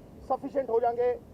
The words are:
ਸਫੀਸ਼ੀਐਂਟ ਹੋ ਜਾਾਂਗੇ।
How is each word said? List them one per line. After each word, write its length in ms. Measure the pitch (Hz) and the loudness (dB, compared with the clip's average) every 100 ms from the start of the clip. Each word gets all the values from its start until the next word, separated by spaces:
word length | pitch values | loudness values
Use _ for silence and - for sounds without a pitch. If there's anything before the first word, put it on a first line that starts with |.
| - - - | -16 -16 -4
ਸਫੀਸ਼ੀਐਂਟ 400 | 262 269 277 254 | -4 -2 -4 0
ਹੋ 100 | 226 | 2
ਜਾਾਂਗੇ। 300 | 240 240 247 240 - | 2 2 2 0 -6